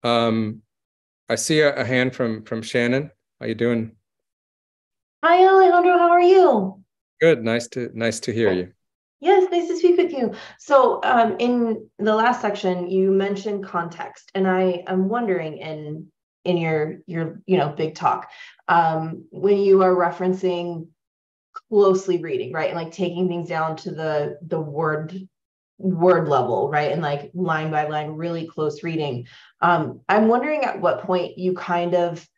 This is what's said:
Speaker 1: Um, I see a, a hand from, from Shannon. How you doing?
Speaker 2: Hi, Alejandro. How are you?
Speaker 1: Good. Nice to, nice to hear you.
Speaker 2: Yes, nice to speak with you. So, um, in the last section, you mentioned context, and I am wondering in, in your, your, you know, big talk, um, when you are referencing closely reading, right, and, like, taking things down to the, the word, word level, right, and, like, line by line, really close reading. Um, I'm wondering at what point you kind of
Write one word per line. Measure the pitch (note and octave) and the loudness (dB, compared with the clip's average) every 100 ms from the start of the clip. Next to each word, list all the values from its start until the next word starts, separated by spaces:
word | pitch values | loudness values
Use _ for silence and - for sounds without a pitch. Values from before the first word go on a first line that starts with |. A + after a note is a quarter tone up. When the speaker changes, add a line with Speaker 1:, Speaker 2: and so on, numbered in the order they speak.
Speaker 1:
Um, | A#2+ A#2 A#2 A2+ A2 A2 _ _ _ _ _ _ _ | 0 0 2 0 -4 -8 _ _ _ _ _ _ _
I | |
see | A2+ - D#3 | -4 0 2
a, | D3+ | 2
a | C#3 | 2
hand | A#2+ B2+ B2+ | -2 0 0
from, | B2 A#2+ A2 | -2 -4 -4
from | A2 A2+ | -6 -8
Shannon. | A2 B2 A#2+ C3 D#3 _ _ _ | -4 -2 0 0 -4 _ _ _
How | A#2 | -8
you | |
doing? | A2 A#2 A#2 A2 _ _ _ _ _ _ _ _ _ _ _ _ _ | -2 -2 -2 -4 _ _ _ _ _ _ _ _ _ _ _ _ _
Speaker 2:
Hi, | D#4+ F4+ | 4 6
Alejandro. | F#4 F#4+ F#4 F4 F4 F4 | 8 8 6 6 4 4
How | F4 | 6
are | F4 | 6
you? | F4 F#4+ F4 A3+ F#3+ - _ _ _ _ | 6 8 6 4 -2 -10 _ _ _ _
Speaker 1:
Good. | E3 A#2 | 2 2
Nice | A2+ A#2 A#2 | 0 -2 -4
to, | C3 A#2+ | -8 -8
nice | - A2+ A2+ | -4 -4 -2
to | - | -6
hear | A2 G#2+ | 0 0
you. | F2+ F2 _ _ _ _ _ | 0 -4 _ _ _ _ _
Speaker 2:
Yes, | D#4+ G4 F#4 | 2 4 4
nice | F4 E4+ | 0 -2
to | F4 | 0
speak | F4+ F4 | 2 4
with | - | 2
you. | C#4 A3 - - - | -2 -4 -6 -18 -20
So, | - C#4 B3 - | 2 4 6 2
um, | - A#3+ A3+ G3 | 2 2 2 0
in | A#3+ B3 A#3 G#3+ - _ | 0 0 0 -4 -8 _
the | G#3 | 0
last | G#3+ A3+ A#3 | 2 2 0
section, | G#3+ G3+ G3 F3+ F3 | -4 -2 -2 -2 -2
you | F#3+ F#3+ | 0 2
mentioned | G3 G3 G3 A3 G3+ | 2 0 -4 -6 -8
context, | F#3+ F3 E3+ - - - _ | -6 -6 -6 -10 -14 -16 _
and | F#3+ F#3+ | -2 0
I | F#3 F#3 F3 - | 2 0 -2 -4
am | F#3 F#3+ | -2 0
wondering | A#3+ A#3 F3+ D#3 D3 | -2 -2 -2 -4 -10
in, | D#3+ D#3 D3+ D#3 F#3 _ _ _ - | -12 -12 -10 -12 -14 _ _ _ -2
in | F3 | 0
your, | E3 D#3 D3+ - - | 0 0 -2 -8 -10
your, | E3 D#3+ - - | -8 -8 -10 -2
you | F3+ | 0
know, | D3 | 0
big | D3 D#3 | -2 -6
talk, | - D3 - - - - _ - | -6 -8 -8 -10 -20 -20 _ 0
um, | E3+ E3 D#3+ D#3+ F3+ - | 2 2 -2 -6 -10 -16
when | - G3 G3+ | -4 0 2
you | G3+ F#3+ | 4 4
are | F#3 | 4
referencing | F3+ F3 - F3+ F#3 F#3 F3 F3 E3+ - _ _ _ _ _ _ - _ | 2 0 -2 -4 -2 -2 -4 -6 -10 -14 _ _ _ _ _ _ -20 _
closely | G#3+ G3 F#3 F#3+ F3 | 4 4 4 0 -4
reading, | D#3+ C3 B2+ | -2 -6 -6
right, | D#3+ D3+ | -4 -4
and, | E3+ | -4
like, | E3 | -8
taking | - F3 E3+ F#3 | -6 -6 -2 -2
things | F3 D#3+ | -2 -6
down | D#3+ D#3+ D#3 | -4 -4 -6
to | - | -10
the, | D3+ D#3+ D3+ D3 - | -8 -4 -2 -4 -8
the | D#3+ D#3+ | -8 -6
word, | D3 D3 D#3+ D#3 D#3+ F#3+ F#3+ _ _ _ _ _ | -6 -4 -2 -4 -6 -12 -16 _ _ _ _ _
word | F#3+ E3+ F3+ E3+ D3+ | -4 2 4 4 2
level, | C3+ A#2+ G#2+ C#3+ | 0 0 -2 -2
right, | D3 D3+ | -2 -2
and, | D3+ | -2
like, | D3+ C#3+ - | -4 -6 -8
line | F3 F#3 D#3 D#3 | -6 -2 -2 -2
by | D3+ D3+ | -4 -2
line, | D3+ D3+ | -4 -6
really | D#3 E3+ E3 D#3+ | -8 -6 -6 -10
close | - D3+ D3 | -6 -6 -4
reading. | E3+ D#3+ D3 B2 A#2+ - - _ | -8 -6 -6 -8 -12 -20 -20 _
Um, | C3 E3+ C#3+ - - | 0 0 -2 -8 -2
I'm | G3+ A3 | 2 4
wondering | A#3+ D4 D4+ | 2 0 -2
at | A#3+ - | -4 -2
what | E3+ - | -2 -2
point | F#3+ F3+ - - | -2 -4 -4 -4
you | F#3 | -4
kind | F3+ - F3 F3 | -4 -4 -4 0
of | F3 E3+ E3 - | 0 -2 -6 -16